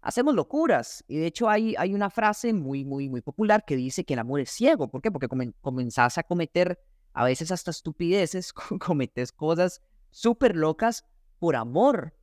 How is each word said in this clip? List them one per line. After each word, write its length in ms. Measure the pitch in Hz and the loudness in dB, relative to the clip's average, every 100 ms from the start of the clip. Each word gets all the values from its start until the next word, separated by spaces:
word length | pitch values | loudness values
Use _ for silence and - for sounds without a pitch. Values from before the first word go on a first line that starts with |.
Hacemos 340 | - - 269 240 | -4 0 2 2
locuras. 680 | 139 294 320 160 117 - _ | 2 0 2 2 0 -14 _
Y 100 | 147 | -4
de 80 | 160 | -4
hecho 220 | - 226 | 0 2
hay, 260 | 214 220 208 | 2 0 -2
hay 160 | 180 | -2
una 160 | 202 202 | -2 -2
frase 440 | - 214 208 240 | 0 0 0 0
muy, 320 | 214 135 139 | 0 -2 -4
muy, 240 | 139 139 139 | -4 -6 -4
muy 140 | 127 | -6
popular 420 | 131 139 214 214 | -8 -2 4 4
que 100 | - | 2
dice 300 | 135 131 - | -2 -2 -6
que 80 | 120 | -4
el 60 | 127 | -4
amor 200 | 117 143 | -2 -4
es 100 | 127 | -4
ciego. 380 | - 247 302 131 | 2 2 4 0
¿Por 140 | 131 | -4
qué? 80 | 220 | -4
Porque 180 | 170 123 | -4 -4
comen-, 260 | 127 123 - | -4 -6 -6
comenzás 580 | - 127 123 120 120 - | -6 -4 -4 2 2 2
a 40 | |
cometer 560 | - 175 160 175 180 180 _ _ _ | -2 -2 0 0 0 -2 _ _ _
a 120 | - | 0
veces 260 | 123 131 165 | 0 0 -2
hasta 200 | 180 - | -6 -6
estupideces, 800 | 160 - 151 170 196 170 190 180 | -8 -8 -4 0 2 0 -4 -8
<laughs> 0 | |
co-, 260 | - - 185 | -14 -8 -6
cometes 540 | - 156 123 - 123 | -2 0 0 -4 -8
cosas 480 | _ 151 165 180 - _ _ _ | _ -2 2 0 -2 _ _ _
súper 440 | - 226 240 254 | 0 0 4 2
locas 500 | 170 156 156 226 233 _ _ _ _ | 4 0 2 0 -2 _ _ _ _
por 180 | 170 131 | 0 0
amor, 580 | 113 135 254 240 160 _ | 0 4 4 4 -4 _